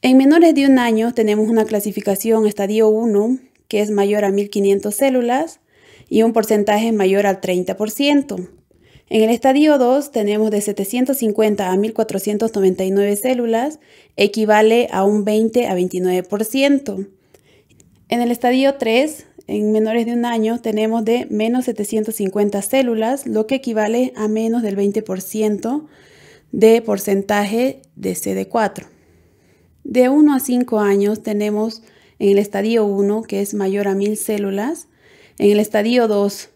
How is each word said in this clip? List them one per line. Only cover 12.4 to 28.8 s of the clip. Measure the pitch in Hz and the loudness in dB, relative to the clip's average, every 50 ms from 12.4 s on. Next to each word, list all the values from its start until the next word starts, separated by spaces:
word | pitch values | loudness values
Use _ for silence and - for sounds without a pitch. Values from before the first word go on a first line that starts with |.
| 226 226 226 | -2 -2 -2
noventa | 202 190 185 185 180 190 | 0 0 0 0 0 -2
y | 190 | -2
nueve | 196 196 202 202 202 | 0 0 0 0 -2
células, | 202 208 254 262 247 240 226 226 226 247 294 302 - _ _ _ _ _ _ _ | -2 -2 -2 -2 -2 -2 -2 0 -2 -2 -4 -6 -10 _ _ _ _ _ _ _
equivale | - 202 208 - 220 214 214 214 214 214 220 220 233 240 - - | 0 0 0 0 -2 2 2 4 4 4 4 4 2 0 0 -2
a | 190 196 | 0 0
un | 202 214 214 202 | 2 0 0 0
veinte | 208 214 214 226 226 220 247 240 | 0 0 0 0 2 0 0 0
a | - 190 | 0 -2
veintinueve | 180 180 185 180 185 180 185 180 185 180 | -2 -2 -2 -4 -4 -2 0 -2 -2 -2
por | 185 - 202 220 | -4 -6 -6 -6
ciento. | 220 - 269 269 285 285 269 277 - 196 190 196 202 _ _ _ _ _ _ _ _ _ _ _ _ _ _ _ _ _ _ _ _ | -4 -2 0 2 2 2 0 0 -4 -8 -8 -10 -12 _ _ _ _ _ _ _ _ _ _ _ _ _ _ _ _ _ _ _ _
En | - 240 | -4 -2
el | 240 240 | 0 -2
estadio | 240 233 - 247 247 254 269 277 277 | -2 0 0 0 2 2 2 0 0
tres, | 277 - 220 220 240 285 311 302 - - _ _ - - | 0 -2 0 2 2 0 0 -4 -10 -20 _ _ -20 -12
en | - 202 208 214 214 214 | -6 -4 -2 0 0 2
menores | 214 220 220 220 233 233 | 2 0 0 0 -2 -2
de | 233 240 | -2 -2
un | 240 233 | -2 -2
año, | 240 233 226 220 220 233 240 | -2 -2 -2 0 -2 -2 -2
tenemos | - 226 214 214 220 220 220 233 220 | -4 -4 -2 -2 -2 0 -2 -2 0
de | 214 233 240 - - | 0 -2 -2 -2 -4
menos | 214 208 214 226 240 254 247 | -4 -2 -2 0 0 -2 -2
setecientos | - 226 220 208 208 - 220 214 220 220 | -4 -4 -6 -6 -4 -4 -4 -4 -4 -6
cincuenta | - 208 190 - 208 208 208 202 202 196 | -4 -6 -4 -2 0 -2 0 -2 -4 -6
células, | - - 262 269 247 233 220 220 226 262 277 - | -2 0 0 0 0 0 -2 -2 -2 -4 -4 -6
lo | 247 220 214 220 | -4 -2 -2 -2
que | 214 269 | -2 -2
equivale | 262 262 247 226 214 214 208 226 240 254 254 247 | -4 -4 -4 -2 -2 -2 0 0 0 -2 -2 -4
a | - 214 214 | -4 -4 -2
menos | 214 220 226 226 226 247 226 | -2 -2 -2 0 -2 -2 -2
del | 208 202 | -2 -2
veinte | 196 196 202 196 220 214 | 0 -2 0 -2 -2 -4
por | - 190 190 190 | -4 -8 -8 -8
ciento | - - 214 220 214 214 202 - 226 254 302 311 - _ _ _ _ _ - - - - _ _ _ - | -8 -4 -2 -2 -2 -2 -2 -4 -6 -6 -6 -8 -10 _ _ _ _ _ -20 -20 -20 -20 _ _ _ 0
de | - 220 220 226 233 226 | 4 4 6 4 4 2
porcentaje | 220 202 190 190 - 196 196 196 202 208 208 202 196 208 233 247 269 269 - _ _ _ | -2 -4 -4 -2 -2 -2 -2 -2 -2 -2 -2 -2 -2 -2 -2 -2 -2 -4 -8 _ _ _
de | - 196 190 180 | -10 -8 -6 -6
C | 180 - 196 190 | -6 -6 -6 -6
D | 190 190 | -6 -6
cuatro. | 190 - 233 220 196 - - | -4 -2 -2 -2 -2 -4 -8